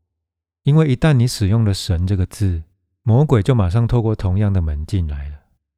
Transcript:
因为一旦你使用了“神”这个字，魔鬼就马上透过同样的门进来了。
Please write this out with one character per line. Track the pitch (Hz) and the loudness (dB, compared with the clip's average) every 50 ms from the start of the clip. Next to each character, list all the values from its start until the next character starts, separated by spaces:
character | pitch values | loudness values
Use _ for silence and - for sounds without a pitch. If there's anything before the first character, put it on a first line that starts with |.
| _ _ _ _ _ _ _ _ _ _ _ _ _ | _ _ _ _ _ _ _ _ _ _ _ _ _
因 | 139 143 160 | 2 2 4
为 | 160 147 | 4 2
一 | 123 | 2
旦 | - - 160 147 | 2 2 2 4
你 | 123 117 127 | 4 2 0
使 | - - 104 95 | 0 -2 -2 0
用 | 107 117 113 | 0 2 0
了 | 104 95 | 0 -2
“神” | - - - 92 82 90 92 | -2 -2 -4 -2 -2 0 -2
这 | 101 92 | 0 -2
个 | 90 | -2
字， | - - - 104 95 87 82 80 - _ _ _ _ _ _ _ | -4 -4 -4 -2 -2 -2 -4 -8 -12 _ _ _ _ _ _ _
魔 | 113 107 127 156 | 2 2 4 4
鬼 | 147 139 107 95 | 4 2 2 2
就 | - 131 | 2 2
马 | 117 95 85 | 2 0 0
上 | 87 117 120 | 0 0 0
透 | 110 127 120 | 0 0 0
过 | 107 110 107 | 0 0 -2
同 | - - 92 92 101 | -2 -2 -2 0 0
样 | 107 101 | 0 0
的 | 98 92 | 0 0
门 | 82 78 71 76 78 | -2 -2 -4 -6 -6
进 | - - 95 85 | -4 -4 -4 -2
来 | 76 73 69 69 73 | -4 -6 -8 -10 -12
了。 | 73 - _ _ _ _ _ _ _ | -14 -16 _ _ _ _ _ _ _